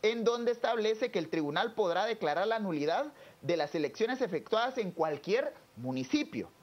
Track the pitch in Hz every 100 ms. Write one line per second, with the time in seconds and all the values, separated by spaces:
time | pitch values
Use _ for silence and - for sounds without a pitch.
0 | 214 233 226 240 240 233 233 233 214 220
1 | 247 196 160 165 147 160 214 - 190 170
2 | 214 220 160 156 202 226 202 151 147 185
3 | 294 - - - 139 170 147 170 143 -
4 | 226 262 226 175 - 220 240 254 190 -
5 | 156 143 - 202 - - - - 127 131
6 | 131 302 302 113 87 -